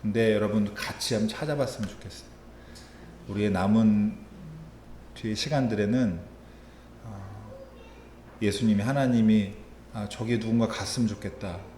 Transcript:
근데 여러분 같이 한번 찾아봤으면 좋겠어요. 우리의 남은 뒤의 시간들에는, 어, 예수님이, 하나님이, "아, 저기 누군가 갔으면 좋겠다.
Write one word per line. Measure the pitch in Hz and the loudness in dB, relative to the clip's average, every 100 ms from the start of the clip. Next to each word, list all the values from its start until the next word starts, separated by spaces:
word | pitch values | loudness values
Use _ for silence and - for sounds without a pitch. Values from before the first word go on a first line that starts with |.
근데 | 104 107 110 | 0 2 4
여러분 | 107 104 107 101 | 4 2 2 0
같이 | - - - - | -2 -8 -6 -2
한번 | 110 110 | 0 0
찾아봤으면 | - 151 147 - - 101 | -2 -4 -2 -2 -4 -8
좋겠어요. | - 98 - - - - - - - - - - - - | -8 -14 -16 -18 -20 -20 -20 -20 -20 -20 -20 -20 -18 -8
우리의 | 101 104 | 0 2
남은 | 92 98 110 110 104 104 - - - - - - - - - - - | 2 4 6 6 6 2 -2 -16 -18 -16 -16 -16 -18 -18 -18 -18 -10
뒤의 | 113 107 | -6 -4
시간들에는, | - 147 123 107 101 123 120 85 87 - - - - - - - 110 | 0 0 0 2 2 4 2 0 -8 -18 -20 -20 -20 -20 -20 -18 -16
어, | 98 98 101 - 539 - - - - - - - - | -14 -14 -16 -16 -18 -18 -20 -20 -20 -20 -20 -20 -2
예수님이, | 107 - 113 101 | 0 2 4 4
하나님이, | 110 139 131 120 110 107 98 - - - - | 2 2 4 6 6 6 2 -6 -16 -20 -12
"아, | 110 101 | -8 -8
저기 | - 113 117 | -6 -2 0
누군가 | 113 117 110 | 2 2 2
갔으면 | - 98 - 110 | -2 -6 0 0
좋겠다. | 101 98 - 98 87 92 | -2 -8 -8 -8 -8 -12